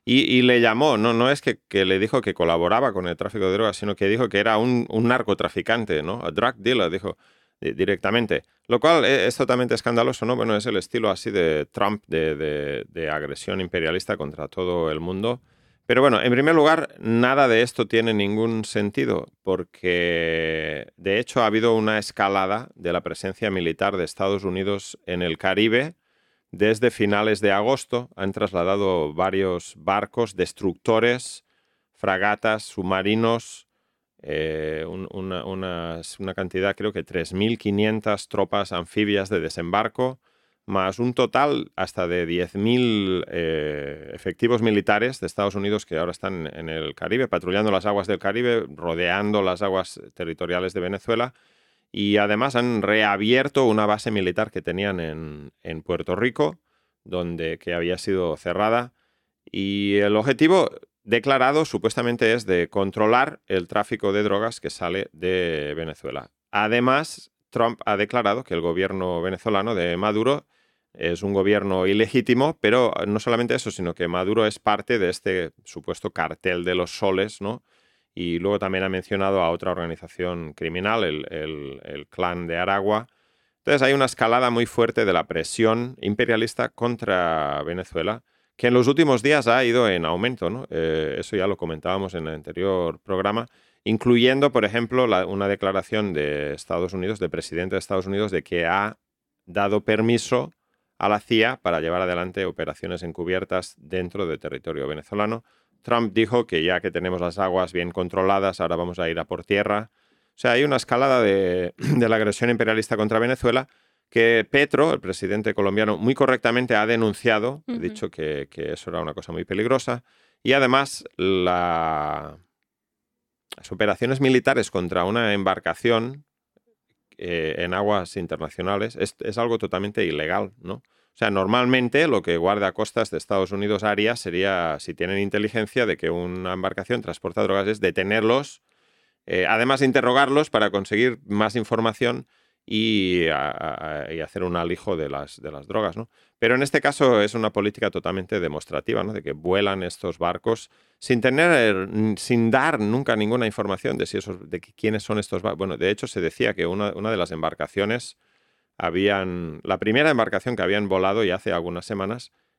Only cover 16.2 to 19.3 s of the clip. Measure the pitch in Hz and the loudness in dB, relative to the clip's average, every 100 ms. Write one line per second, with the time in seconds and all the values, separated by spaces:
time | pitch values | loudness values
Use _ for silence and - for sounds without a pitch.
16.2 | 127 123 147 165 147 160 147 - 110 113 | 4 4 4 6 6 4 0 -6 0 2
17.2 | 123 135 135 113 123 - 110 113 113 107 | 4 4 4 4 2 0 0 2 2 2
18.2 | 101 107 113 110 107 110 104 135 127 92 | 2 0 0 -2 -2 -2 -2 -2 -2 -2
19.2 | - | -4